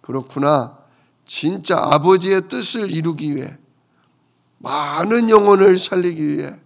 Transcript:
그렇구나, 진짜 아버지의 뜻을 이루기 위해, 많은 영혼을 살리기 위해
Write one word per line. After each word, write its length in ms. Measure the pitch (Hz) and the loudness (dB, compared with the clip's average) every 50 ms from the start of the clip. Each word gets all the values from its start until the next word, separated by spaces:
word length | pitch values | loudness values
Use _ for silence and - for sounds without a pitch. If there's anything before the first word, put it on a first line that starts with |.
그렇구나, 760 | _ - 123 135 127 - - 135 139 143 151 139 123 110 - - _ _ _ _ _ _ _ _ _ | _ -8 -8 -8 -8 -8 -8 -2 0 2 2 2 0 -4 -10 -20 _ _ _ _ _ _ _ _ _
진짜 520 | - - - - 151 185 196 156 - 185 - | -12 -10 -4 -4 -4 -4 -4 -4 -2 -2 -2
아버지의 720 | - - 147 151 143 175 190 190 175 190 196 190 185 185 | 0 2 2 2 4 4 4 4 4 0 0 0 -2 -4
뜻을 440 | - 254 226 - - 240 214 196 175 | -8 -8 -6 -6 -6 -6 -6 -6 -6
이루기 420 | 160 160 165 165 147 151 151 143 | -4 -4 -4 -4 -4 -6 -6 -6
위해, 220 | 139 131 - - - _ _ _ _ _ _ _ _ _ _ _ _ _ _ _ _ _ _ _ _ | -6 -8 -12 -16 -20 _ _ _ _ _ _ _ _ _ _ _ _ _ _ _ _ _ _ _ _
많은 720 | - - - 143 147 143 147 151 170 202 226 240 233 226 | -12 -8 -6 -6 -6 -6 -4 -4 -2 0 0 0 2 4
영혼을 480 | 220 214 202 202 202 190 190 202 185 185 | 4 4 6 6 6 6 6 6 4 4
살리기 600 | 185 - - 185 180 180 170 160 156 151 147 143 | 0 -2 -2 -2 -2 -4 -4 -4 -6 -4 -4 -6
위해 160 | 147 139 - - _ | -8 -10 -12 -18 _